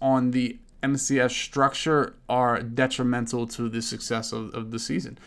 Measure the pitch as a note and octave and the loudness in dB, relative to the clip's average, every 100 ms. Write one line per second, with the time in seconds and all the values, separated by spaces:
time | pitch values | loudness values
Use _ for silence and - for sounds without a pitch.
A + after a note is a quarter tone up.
0 | C3+ C3 B2 B2+ B2 A#2+ - - C#3 C#3 | 2 2 2 2 0 -4 -18 -6 -2 0
1 | C#3 C#3 B2+ - - E3 C#3 - D#3+ D3+ | 2 4 2 0 -4 2 2 2 2 2
2 | - - - B2 B2 A#2 A#2 A#2 C3 C3 | 2 -4 -2 2 4 2 0 0 0 2
3 | B2 A#2+ A#2 A#2+ A#2 - A#2 A#2 A2+ A#2+ | 0 0 0 -2 -4 -4 -4 -4 -6 -6
4 | - A2+ A2+ A2+ A2 - A2 A2+ - E3 | -4 -4 -4 -6 -8 -8 -8 -8 -4 -4
5 | - - | -4 -10